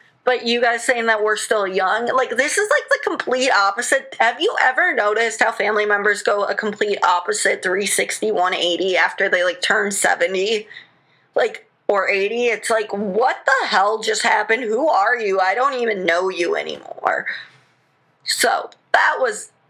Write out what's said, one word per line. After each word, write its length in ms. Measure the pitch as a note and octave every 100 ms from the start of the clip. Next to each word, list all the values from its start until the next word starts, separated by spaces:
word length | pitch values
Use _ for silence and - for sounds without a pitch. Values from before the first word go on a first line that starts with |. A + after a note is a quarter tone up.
| _ _ -
but 200 | B3 A#3+
you 140 | A#3+
guys 240 | A#3 A#3
saying 220 | B3+ B3 A3+
that 180 | A3
we're 140 | G#3+ G#3
still 280 | - A3 G3
young, 420 | F#3+ F#3 G#3+ A#3+
like, 240 | B3+ B3+
this 260 | A#3 D4 E4+
is, 120 | G#4+
like, 200 | G#4 -
the 100 | C#5
complete 480 | A4+ D#4 - B3+ C4
opposite." 640 | G3+ G3 A3 A#3+ C4+ C4 -
Have 220 | A3+ B3
you 120 | F#4+ -
ever 340 | B3+ C4 F4
noticed 480 | B3+ G#3 G#3+ A#3 -
how 120 | A3+
family 320 | A3 G3+ G#3 G#3
members 360 | G#3 G3+ G3+
go 200 | - G#3
a 120 | G3 G3+
complete 440 | G#3+ G3+ G#3+ G3 -
opposite 580 | F3 - G#3 F#3+ -
three 220 | F#3 F#3 G3
sixty, 460 | - - - A3
one 220 | F#3 F3+
eighty 440 | F3 E3+ E3+ F#3+ E3+
after 320 | E3+ - G3
they, 160 | F3+ F3+
like, 160 | E3+
turn 300 | - G#3 G3+
seventy, 760 | G3 F3+ - F3 F#3+ G3+ G#3+ - - - _ _ _ _ -
like, 300 | A3 - _ _ -
or 220 | G3+ -
eighty? 380 | G3 G3+ A#3 A#3+
It's 220 | G#3+ -
like, 220 | A3 G#3
"What 540 | G3+ G#3 G3+ C4 F#4 -
the 220 | C5 C#4+
hell 320 | G#3 G#3 A3
just 240 | A3 G#3+
happened? 400 | A#3 G#3+ G#3 A3+
Who 260 | A3+ A3+ D#4
are 260 | G#3 G#3+ A#3+
you? 220 | G#3 F#3+
I 160 | F#3 G#3
don't 200 | C4+ B3+
even 300 | A#3 G3 F3+
know 220 | E3+ F#3+
you 300 | E3+ E3+ D#3
anymore." 720 | D3+ D3 - - - - - - - - _ _ _ _ _ _ -
So 460 | - B3 - - - _
that 240 | - - D4+
was 320 | B3 G3+ - _ _